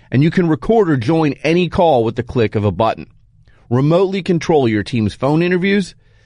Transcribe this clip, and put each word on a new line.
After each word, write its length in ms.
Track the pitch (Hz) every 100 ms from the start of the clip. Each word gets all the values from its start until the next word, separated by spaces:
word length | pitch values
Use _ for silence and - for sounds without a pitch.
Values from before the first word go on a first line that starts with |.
| -
And 120 | 123
you 80 | 156
can 180 | 185 170
record 420 | 156 - 226 180
or 60 | 139
join 380 | 113 165 156 127
any 240 | 147 175 170
call 340 | - 170 131
with 140 | 113 117
the 60 |
click 300 | 120 127 107 110
of 80 |
a 80 | 104
button. 340 | 85 113 - 69 - _ _ - _ -
Remotely 540 | 120 143 170 190 196
control 440 | 165 170 - 156 123
your 140 | 107
team's 320 | 98 123 104
phone 280 | - 135 156
interviews, 520 | 175 185 196 202 185 - _ _